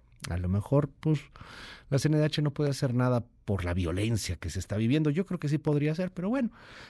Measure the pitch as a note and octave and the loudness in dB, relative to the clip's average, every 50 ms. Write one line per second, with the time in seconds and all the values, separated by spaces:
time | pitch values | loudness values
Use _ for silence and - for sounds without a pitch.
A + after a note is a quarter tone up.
0 | - _ - - - - E2 F2+ F2+ F2+ F#2+ G#2 - - C3+ C#3+ D3 - - - | -20 _ -20 -12 -8 -4 -4 -2 0 0 0 0 0 2 2 2 2 0 -6 -4
1 | - D#3 D#3 C#3+ - - - - - - - - - - - - - - C#3+ C3+ | 0 0 0 0 -2 -10 -20 -20 -20 -18 -18 -18 -16 -18 -18 -20 -8 -2 -2 0
2 | - D3+ D#3 D3+ D3+ D3+ - D#3+ D3 D3 C#3+ - D3 C#3+ C#3 - C#3+ C3 A#2+ B2 | 2 4 4 4 4 2 2 0 -2 -2 0 0 -2 0 0 0 0 0 2 2
3 | B2 B2+ B2 A#2 - - _ - - - G2+ F#2 F2+ F2 E2+ F#2+ F2+ D#2+ F2+ F#2 | 2 4 2 2 0 -4 _ -16 -4 -2 -2 0 0 0 0 0 0 0 0 0
4 | G#2+ A2+ A#2 F#2+ - - E2+ - - F2 - F#2 - - G2+ G#2 A2+ A#2 C#3 D#3 | 0 2 0 0 0 -2 -6 -4 -6 -6 -6 -6 -6 -4 -2 0 2 2 2 2
5 | D#3 D3+ C#3+ F#3 F#3 - F3+ E3 - C#3+ D3+ D3+ - D#3 D3 D3 C#3+ D3+ D#3+ F3+ | 2 2 2 0 -2 -2 -4 -4 -2 0 -2 0 0 2 2 2 2 0 0 -2
6 | F3+ F3+ - F3 F3 G3+ B3 C#4 A#3+ A3 - - - - - - - - | -4 -4 -4 -4 -4 -2 0 0 0 -2 -4 -10 -20 -20 -20 -20 -20 -20